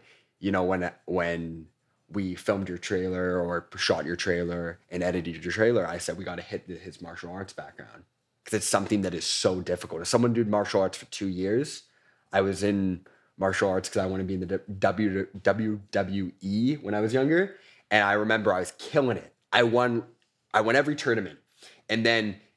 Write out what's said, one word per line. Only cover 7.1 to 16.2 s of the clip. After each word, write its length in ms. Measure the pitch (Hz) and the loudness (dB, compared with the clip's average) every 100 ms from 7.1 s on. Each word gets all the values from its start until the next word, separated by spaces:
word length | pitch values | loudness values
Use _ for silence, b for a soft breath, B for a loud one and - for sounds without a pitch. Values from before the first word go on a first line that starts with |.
| 85 87 | -12 -12
arts 200 | 92 95 | -10 -10
background." 520 | - 73 - - - _ _ _ _ | -12 -16 -16 -20 -20 _ _ _ _
'Cause 100 | - | -4
it's 120 | 107 - | -2 2
something 360 | 104 101 104 | 0 2 2
that 120 | 92 | 0
is 100 | 85 | -2
so 360 | - - 101 92 | -4 0 0 0
difficult. 420 | 87 90 - 82 | -2 -4 -4 -8
If 60 | 85 | -4
someone 240 | 117 120 | 0 2
did 160 | 113 107 | 2 2
martial 320 | 104 101 101 | 0 2 2
arts 160 | 95 - | 0 -2
for 80 | - | -14
two 220 | - 98 | -8 -6
years, 560 | 90 95 113 151 - - b b b b | -2 0 0 -2 -8 -18 b b b b
I 80 | 98 | 0
was 220 | 98 92 | 0 0
in 440 | 101 101 95 90 - b b - | 0 2 0 -2 -8 b b -2
martial 320 | 95 92 101 | -2 2 2
arts 200 | 92 95 | 0 -2
'cause 100 | 107 | -2
I 80 | 92 | -2
wanna 180 | 95 | -2
be 100 | 92 | -2
in 60 | 95 | -4
the 180 | 90 95 - 98 | -2 -6 -6 -2
W, 480 | 98 95 107 95 92 95 | 0 2 0 0 -4 -2
W 380 | - 101 110 104 101 | 0 2 0 -4 -4
W 420 | 101 92 98 | -2 -2 -2